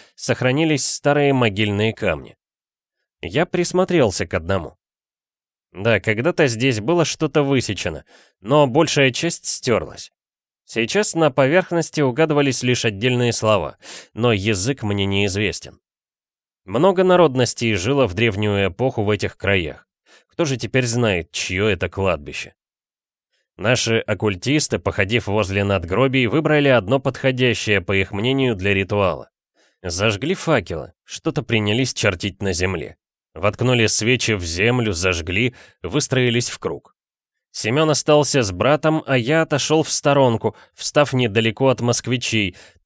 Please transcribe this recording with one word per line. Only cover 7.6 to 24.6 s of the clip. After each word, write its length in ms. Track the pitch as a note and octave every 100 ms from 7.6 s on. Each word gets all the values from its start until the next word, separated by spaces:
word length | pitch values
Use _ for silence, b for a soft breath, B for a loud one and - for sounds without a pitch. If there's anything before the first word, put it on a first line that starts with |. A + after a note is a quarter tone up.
| - G2+ - D2+ b b b b
но 260 | G#2 D3 C#3
большая 460 | C3+ E3+ D3+ C3+
часть 340 | A2+ E3 - -
стерлась. 640 | - - G#2 - E2+ - _ _ _ _ _ -
Сейчас 440 | A2+ A2+ G3 G#3 E3
на 160 | D#3
поверхности 680 | C#3 C3 F3 F3 E3+ D#3 -
угадывались 640 | C3+ B2 D#3+ D3 C#3 B2
лишь 220 | B2 A#2+
отдельные 480 | A#2 G2 B2+ B2 A#2+
слова, 440 | - G#2+ G#2 D2 - B B B
но 180 | - A#2+
язык 520 | G#2 G2+ G2 A2 C#3
мне 200 | G#2 G2+
неизвестен. 760 | G2 G2 G2+ G2 G2+ - - - _ _ _ _ _ _ _ _
Много 380 | - G#2+ F#3 F#3
народностей 720 | F#3 F3+ D#3 B2+ B2 - A#2
жило 320 | G2+ G2 C#3+ A#2+
в 80 |
древнюю 540 | F2 A#2 G2 G#2+ G2+ G2
эпоху 340 | F2 C3 A#2+
в 80 | G#2
этих 260 | G#2 G2 -
краях. 520 | F#2+ G2 D2+ C2 _ _ b b b
Кто 160 | -
же 120 | D#3+ C3
теперь 300 | A2 C3 B2
знает, 460 | A#2 A#2 F2+ E2
чье 400 | - - F#2 G#2+
это 160 | F2+ F2
кладбище? 680 | - F#2+ D#2 C#2 - - - _ _ _ _ _ _ _ _ _ -
Наши 420 | G2+ B2 A2+ A2+
оккультисты, 800 | - G#2 G#2+ F#2 B2 D3+